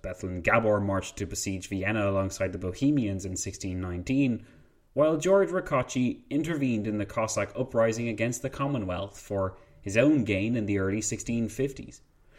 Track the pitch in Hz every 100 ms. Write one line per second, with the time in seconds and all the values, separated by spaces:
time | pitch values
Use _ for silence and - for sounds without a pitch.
0 | 92 - 95 90 92 113 110 104 98 95
1 | - - 98 - 101 95 - 98 95 110
2 | 101 95 95 - 95 92 92 - 139 147
3 | 104 98 95 90 101 - 95 92 90 90
4 | 90 135 135 113 - - - _ _ 131
5 | 156 160 175 196 175 180 180 135 123 131
6 | 123 - - 143 160 156 131 110 107 107
7 | 98 117 110 - 98 - 123 120 113 110
8 | 117 110 117 120 131 - 139 131 92 90
9 | 98 - - 101 95 - - - 101 107
10 | 147 151 104 95 110 120 104 98 95 107
11 | - 110 - 117 110 - 139 - - -
12 | _ _ _